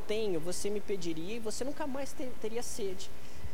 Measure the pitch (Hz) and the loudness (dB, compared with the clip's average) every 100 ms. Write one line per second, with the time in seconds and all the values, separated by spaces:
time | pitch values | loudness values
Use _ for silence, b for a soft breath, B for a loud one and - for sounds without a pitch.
0 | - 214 214 165 160 180 202 208 196 190 | 0 0 2 2 2 2 2 0 0 0
1 | 165 160 170 233 220 - 254 285 302 262 | 0 0 -2 -2 -2 -2 -2 -2 -2 -2
2 | 277 - 254 - 214 226 - - 196 185 | 0 0 0 0 0 0 0 0 0 0
3 | - - B B B | 0 0 B B B